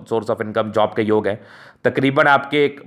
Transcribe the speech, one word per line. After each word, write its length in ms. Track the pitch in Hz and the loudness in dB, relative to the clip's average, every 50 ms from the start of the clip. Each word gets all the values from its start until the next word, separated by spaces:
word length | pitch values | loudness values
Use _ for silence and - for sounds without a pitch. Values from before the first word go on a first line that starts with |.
| - | -8
source 240 | - 113 113 104 113 | -6 -4 -4 -2 -4
of 120 | 113 98 113 | -6 -6 -6
income 300 | 107 104 110 110 110 101 | -6 -4 -4 -4 -2 0
जॉब 200 | 113 107 107 - | 0 0 0 0
के 60 | - 110 | -2 0
योग 240 | 104 107 107 101 | 2 2 2 0
है। 140 | 98 101 107 - - - - - - - _ - | 0 -4 -6 -10 -20 -20 -20 -20 -20 -12 _ -4
तकरीबन 420 | 123 - - 135 135 135 147 156 | -2 -2 0 0 0 2 2 4
आपके 380 | 147 139 135 - - - 147 143 | 4 4 2 2 0 0 0 0
एक 180 | 135 - - - | 0 -2 -6 -16